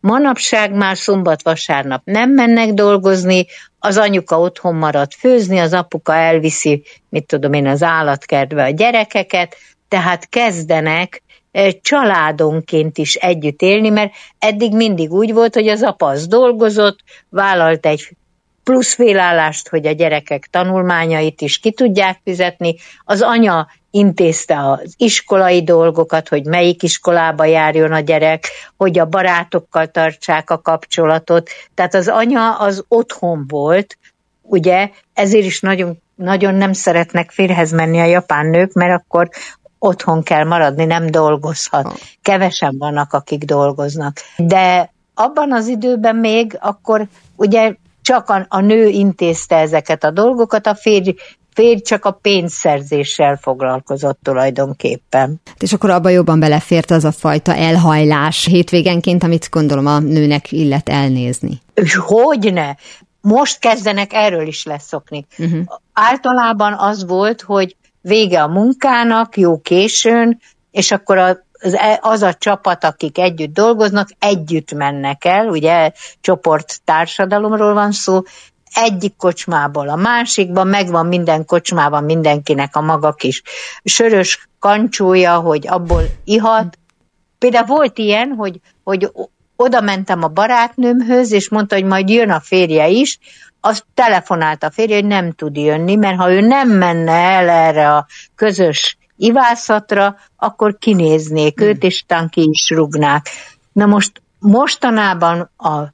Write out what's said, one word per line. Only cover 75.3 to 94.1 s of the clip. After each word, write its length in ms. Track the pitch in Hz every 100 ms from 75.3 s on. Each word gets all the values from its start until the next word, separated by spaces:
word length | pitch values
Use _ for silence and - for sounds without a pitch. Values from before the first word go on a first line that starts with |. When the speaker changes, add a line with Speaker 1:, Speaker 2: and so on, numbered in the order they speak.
| 190 226
Speaker 1:
ugye, 420 | 165 156 170 160 - - _
csoporttársadalomról 1500 | - 180 - 156 156 - - 160 170 - 190 208 214 214 208
van 180 | 208 208
szó, 300 | 202 - 190 185 - - _ _
egyik 440 | - 226 190 196 _
kocsmából 720 | 185 170 - 165 143 143 143
a 80 | 156
másikba, 680 | 208 240 254 - 185 180
megvan 420 | 190 202 180 170 165
minden 380 | 180 170 156
kocsmában 600 | 156 175 - 175 147 147
mindenkinek 720 | 147 165 156 147 143 143 139 151
a 40 |
maga 320 | 156 160 151
kis 300 | 147 131 131 - - - -
sörös 640 | 208 - 226 208 185 - _ _
kancsója, 760 | 202 208 226 - 190 185 175 170
hogy 300 | 165 151 143
abból 340 | 180 170 165 - -
ihat. 540 | - 220 220 220 180 - _ _ _ _ _ _
Például 280 | 247 233 226
volt 320 | 294 285 -
ilyen, 300 | 214 208 254
hogy, 320 | 254 202 170 _ _
hogy 260 | - 190 196
o-, 120 | - 185 _ _ _
oda 240 | 240 247
mentem 420 | 208 190 190 175
a 60 | 165
barátnőmhöz, 1040 | 156 220 247 240 240 247 247 233 247 247
és 160 | 208 190
mondta, 260 | 214 208
hogy 100 | 202
majd 240 | 190 190 190
jön 220 | 226 226
a 100 | 165
férje 480 | - 185 175 156 151
is, 300 | 214 269 - _ - - _
az 220 | 208 214 _
telefonált 680 | - 240